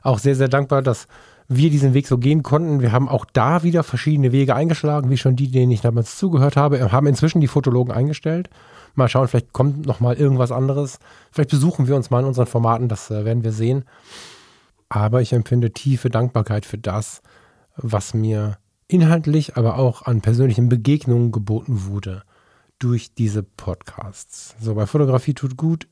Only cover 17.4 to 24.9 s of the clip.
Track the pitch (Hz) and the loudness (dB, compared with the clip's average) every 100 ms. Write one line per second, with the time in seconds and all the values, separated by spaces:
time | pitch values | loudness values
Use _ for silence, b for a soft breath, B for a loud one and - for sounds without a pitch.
17.4 | b b b - 117 104 - 113 110 107 | b b b -12 -4 -4 -2 -2 -2 -2
18.4 | 107 101 _ _ _ 180 160 165 151 156 | -4 -6 _ _ _ 2 4 4 2 0
19.4 | 143 - 113 123 127 - - 113 110 117 | 0 0 0 2 0 0 -2 0 2 2
20.4 | 131 110 123 123 110 147 127 120 120 110 | 2 4 2 2 2 0 2 2 2 -2
21.4 | 101 110 - 110 98 101 95 95 - b | -4 -4 -4 -6 -4 -8 -8 -12 -16 b
22.4 | b b b _ 123 120 - - 110 104 | b b b _ -2 -2 -4 -4 -2 -2
23.4 | 95 - - 87 - - 101 - - - | -6 -10 -10 -10 -12 -18 -18 -18 -20 -20
24.4 | - - 110 107 104 | -20 -10 -6 -4 -2